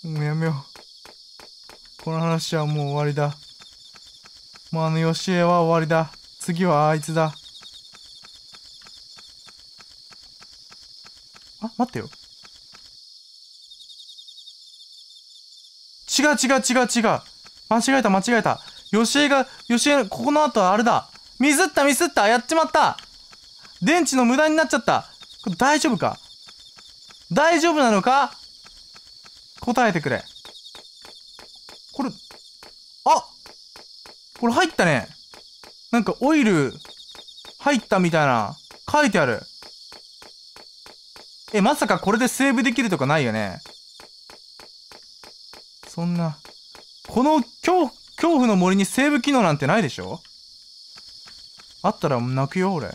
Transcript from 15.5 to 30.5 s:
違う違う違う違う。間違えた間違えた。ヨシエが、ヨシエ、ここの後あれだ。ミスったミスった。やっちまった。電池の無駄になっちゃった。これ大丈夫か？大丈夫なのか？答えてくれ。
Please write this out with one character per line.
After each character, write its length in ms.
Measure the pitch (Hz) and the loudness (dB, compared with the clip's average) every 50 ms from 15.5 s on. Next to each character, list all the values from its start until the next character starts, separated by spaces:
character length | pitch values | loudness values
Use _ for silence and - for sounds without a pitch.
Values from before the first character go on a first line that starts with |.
| - - - - - - - - - - - - - | -20 -20 -20 -20 -20 -20 -20 -20 -20 -20 -10 -4 -2
違 40 | - 269 | 2 2
う 80 | 302 294 | 2 2
違 220 | 226 - 240 269 | 2 2 2 2
う 40 | 262 | 2
違 220 | - - 240 262 247 | 2 2 2 2 2
う 40 | |
違 120 | - - 233 | 2 0 0
う。 200 | 220 214 160 123 - - - - - - - - - - | 0 0 0 -2 -6 -12 -20 -20 -20 -20 -20 -20 -4 -2
間 100 | 220 233 | 0 0
違 200 | 226 - 269 269 | 2 2 0 2
え 20 | |
た 80 | 240 220 | 2 2
間 100 | 190 196 | 0 0
違 40 | 185 - 240 226 | 2 2 0 0
え 20 | |
た。 200 | - 156 117 - - - - - - - | 2 0 -4 -4 -8 -20 -20 -20 -10 -2
ヨ 120 | - 208 233 | 0 0 0
シ 160 | 220 - 277 | 2 2 0
エ 80 | 294 | 2
が、 180 | 285 277 269 262 - - - - | 2 2 0 0 -2 -8 -20 -4
ヨ 100 | - 233 | -2 -2
シ 120 | 240 - 294 | 0 2 2
エ、 160 | 294 285 233 | 2 2 0
こ 180 | 190 - - 226 | -2 -6 -4 -2
こ 80 | 277 | 0
の 120 | 285 302 302 | 2 2 2
後 240 | 285 - 226 190 180 | 2 2 2 2 2
あ 80 | 190 | 2
れ 60 | 214 240 | 2 2
だ。 240 | 240 196 123 - - - - - - - - | 2 0 0 -2 -6 -20 -20 -20 -20 -6 -2
ミ 120 | 247 294 | 0 2
ス 120 | 294 277 370 | 4 4 2
っ 40 | |
た 160 | 339 - - 277 | 2 2 2 2
ミ 100 | 285 277 | 2 2
ス 120 | - 339 | 0 0
っ 40 | 320 | 0
た。 200 | - - 208 208 | 0 2 2 4
や 80 | 233 | 2
っ 80 | 247 226 | 2 0
ち 100 | - 320 | 0 0
ま 80 | 320 320 | 0 0
っ 80 | 311 | 2
た。 260 | - 320 269 160 - - - - - - - - - - - - - - - - - - | 2 2 2 2 0 -4 -14 -20 -20 -20 -20 -20 -20 -20 -20 -20 -20 -20 -20 -20 -12 -4
電 220 | 180 202 320 359 320 | 0 2 2 2 2
池 120 | - 269 | 2 2
の 80 | 254 247 | 2 2
無 140 | 233 254 | 4 4
駄 100 | 277 302 | 2 2
に 80 | 311 311 | 2 2
な 80 | 320 320 | 0 0
っ 40 | - | 0
ち 60 | - | -2
ゃ 20 | |
っ 80 | 285 - | -2 0
た。 240 | - 147 113 - - - - - - - - - | 0 -2 -2 -2 -8 -20 -20 -20 -20 -20 -12 -8
こ 60 | 220 | -8
れ 60 | 175 | -2
大 220 | - 240 269 302 302 | 0 2 2 2 2
丈 120 | - 311 | 2 0
夫 60 | 233 | 0
か？ 200 | 165 - 113 - - - - - - - - - - - - - - - - - - - - - - - - 170 | 0 -2 -4 -4 -6 -16 -20 -20 -20 -20 -20 -20 -20 -20 -20 -20 -20 -20 -20 -20 -20 -20 -20 -20 -20 -12 -4 -2
大 260 | 233 294 330 349 320 | 2 2 4 2 2
丈 120 | 302 339 | 2 2
夫 80 | 320 302 | 2 2
な 120 | 277 240 | 2 2
の 100 | 214 196 | 2 2
か？ 300 | 185 247 262 285 269 240 - - - - - - - - - - - - - - - - - - - - - - - - - - | 2 2 2 2 0 -2 -6 -16 -20 -20 -20 -20 -20 -20 -20 -20 -20 -20 -20 -20 -20 -20 -20 -20 -20 -20 -20 -20 -20 -20 -20 -12
答 260 | - 240 240 262 247 | -6 -4 0 0 0
え 60 | 214 | 0
て 80 | 185 170 | 0 -2
く 80 | 143 | -4
れ。 160 | 143 123 101 - - - - - - | -4 -4 -4 -6 -10 -20 -20 -20 -20